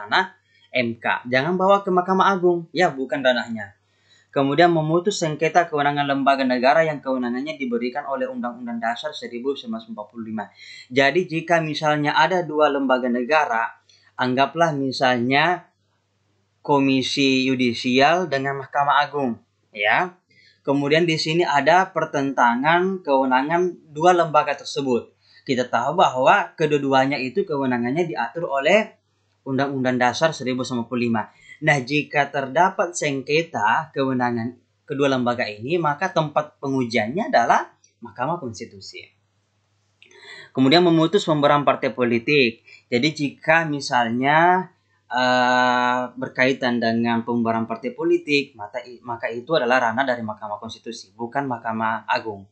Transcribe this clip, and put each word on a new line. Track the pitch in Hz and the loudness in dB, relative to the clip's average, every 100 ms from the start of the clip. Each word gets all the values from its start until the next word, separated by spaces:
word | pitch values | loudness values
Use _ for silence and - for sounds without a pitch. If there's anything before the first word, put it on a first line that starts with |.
ranah | 104 147 190 - _ _ _ | -2 -2 -2 -6 _ _ _
M | 127 117 113 | -2 -2 -2
K. | 113 95 123 | -2 -4 0
Jangan | 127 151 180 | 0 0 0
bawa | 190 196 | 4 4
ke | 196 | 4
Mahkamah | 180 180 190 180 | 0 2 2 2
Agung, | 190 180 170 165 | 4 2 0 -2
ya, | 147 175 | 0 0
bukan | 135 131 147 | 0 -6 0
ranahnya. | 131 120 113 113 101 _ _ _ _ _ _ | 2 2 -2 -8 -10 _ _ _ _ _ _
Kemudian | 143 139 139 175 | -2 0 4 4
memutus | 165 156 170 185 196 | 4 2 0 0 -2
sengketa | 160 147 160 175 | -4 -2 0 2
kewenangan | 170 147 143 147 143 | 0 0 0 0 -2
lembaga | 139 135 135 | 0 2 2
negara | 131 127 127 156 | 2 2 4 4
yang | 160 139 | 2 -2
kewenangannya | 135 131 123 123 147 156 | -4 -4 -2 -4 -6 -8
diberikan | 127 117 123 139 | -6 -4 -4 -6
oleh | 139 131 127 | -6 -6 -4
Undang-Undang | 127 120 117 120 117 | -6 -8 -10 -10 -6
Dasar | 113 117 - - | -4 -4 -8 -12
seribu | 120 117 131 135 | -12 -8 -6 -6
sembilan | 120 110 | -8 -10
ratus | 117 | -10
empat | 110 107 | -14 -14
puluh | 117 110 | -14 -10
lima. | 110 104 _ - - - | -10 -10 _ -20 -20 -6
Jadi | 127 135 160 180 | 0 2 2 -2
jika | 160 160 170 | -6 0 0
misalnya | 156 147 151 151 147 - | 0 -2 0 0 0 2
ada | 165 180 | 2 2
dua | 160 151 151 | -2 2 2
lembaga | 139 135 127 123 | 2 2 0 0
negara, | 120 120 156 143 113 113 - _ _ _ - | -2 0 0 0 -2 -4 -8 _ _ _ -4
anggaplah | 127 127 135 160 170 | -2 2 0 2 0
misalnya | 143 135 123 131 123 120 139 160 175 - _ _ _ _ _ _ _ _ _ | 0 -4 0 0 2 2 2 2 0 -6 _ _ _ _ _ _ _ _ _
Komisi | - 143 135 135 123 - 135 131 131 | 0 2 4 0 0 0 2 2 0
Yudisial | 127 127 117 127 127 143 175 175 | 0 0 -2 0 4 4 4 0
dengan | 139 135 139 | -2 -4 -6
Mahkamah | 135 147 143 139 143 | -6 -2 2 2 0
Agung, | 143 131 113 _ _ _ | -2 -4 -4 _ _ _
ya. | 107 104 127 180 - _ _ _ _ - | -4 0 0 0 -8 _ _ _ _ -4
Kemudian | 139 143 156 170 | -2 2 2 2
di | |
sini | 156 160 165 175 | -2 -2 0 2
ada | 143 139 180 185 | 2 4 4 4
pertentangan | 165 156 147 135 131 123 120 147 175 185 190 147 | -2 -4 -2 -2 2 2 2 2 2 2 -4 0
kewenangan | 135 135 127 143 175 180 - _ | 2 2 0 0 0 0 -4 _
dua | 147 175 | 0 4
lembaga | 175 160 151 143 139 | 4 4 2 0 -4
tersebut. | - 151 135 117 - _ _ _ - | -6 -6 -2 -2 -2 _ _ _ -4
Kita | 127 123 | -2 0
tahu | 117 127 | -2 -2
bahwa | 175 208 127 139 202 170 - | 2 2 4 4 4 2 -2
keduanya | 156 147 139 135 135 139 | 0 0 2 2 2 0
itu | 127 185 190 | -4 -4 -4
kewenangannya | 143 135 123 120 147 170 | -2 -2 -2 -2 -2 -4
diatur | - 117 170 170 | -4 -6 -6 -4
oleh | 139 143 208 214 _ _ _ _ _ 139 | -2 2 2 2 _ _ _ _ _ -6
Undang-Undang | 131 139 139 127 | -2 -2 -2 -2
Dasar | 127 123 113 160 | 2 0 2 -2
seribu | 151 127 127 127 | -2 -6 -6 -4
sembilan | |
ratus | 123 | -6
empat | 113 | -4
puluh | 123 120 | -4 -2
lima. | 113 104 _ - - | -2 -6 _ -20 -6
Nah, | 156 147 | 0 0
jika | 123 147 139 147 143 | 0 -4 -2 -2 -2
terdapat | 147 131 139 185 185 180 175 | -2 -4 2 2 2 -4 -2
sengketa | 151 139 131 147 165 117 104 135 147 | -4 -4 -2 -2 -2 -2 0 0 -2
kewenangan | 143 135 127 123 120 117 - _ _ | -4 -2 0 -2 -2 -6 -10 _ _
kedua | - 139 143 | -10 -2 0
lembaga | 131 120 123 107 | 0 0 -2 -4
ini, | 107 120 175 | -6 -4 -2
maka | 151 143 185 | -2 -2 -2
tempat | 170 151 151 151 _ | -2 -2 -2 -4 _
pengujiannya | 139 135 120 117 107 160 277 | -4 -2 -2 -2 -2 -4 0
adalah | 160 120 214 339 _ _ _ | 0 2 2 0 _ _ _
Mahkamah | 113 117 131 170 | -20 -8 -6 -6
Konstitusi. | 127 107 107 98 - 90 - _ _ _ _ _ _ _ _ _ - - - - - | -8 -12 -16 -18 -20 -20 -20 _ _ _ _ _ _ _ _ _ -20 -20 -20 -20 -10
Kemudian | - 135 165 | 2 4 6
memutus | 175 160 160 208 | 6 4 4 2
pemberan | 175 151 143 143 | 0 2 4 4
partai | 135 131 135 | 2 0 -2
politik. | 127 120 117 117 147 120 - _ - - | -2 0 0 2 2 2 -2 _ -20 -4
Jadi | 120 147 | 0 0
jika | 151 143 - - 165 160 | -2 -6 -6 2 2 2
misalnya | 143 139 127 117 120 135 156 175 180 180 _ _ _ - | -4 -2 0 0 0 2 4 4 4 0 _ _ _ -8
eh, | 120 127 127 123 127 123 123 123 127 123 123 | -2 2 2 4 4 2 2 0 0 -4 -8
berkaitan | 127 - 127 131 123 120 | -10 0 0 2 -2 0
dengan | 113 117 117 117 | 0 0 0 -2
pembubaran | 117 120 113 113 113 | -2 -2 0 -2 -4
partai | 113 123 | -8 -10
politik, | 117 170 170 151 143 139 113 | -4 0 0 2 0 -2 -10
maka | 104 127 | -12 -12
i-, | 123 117 | -14 -18
maka | 120 117 127 | -12 -8 -8
itu | 120 117 | -8 -2
adalah | 160 120 127 120 | 0 2 2 0
ranah | 117 | -2
dari | 135 120 | -2 -2
Mahkamah | 110 107 107 104 | -6 -10 -10 -10
Konstitusi, | 113 - 120 113 - | -12 -14 -14 -16 -16
bukan | 104 120 139 139 | -12 -8 -6 -4
Mahkamah | 117 113 110 110 113 110 | -6 -6 -4 -4 -4 -4
Agung. | 123 110 101 98 | -4 -4 -12 -16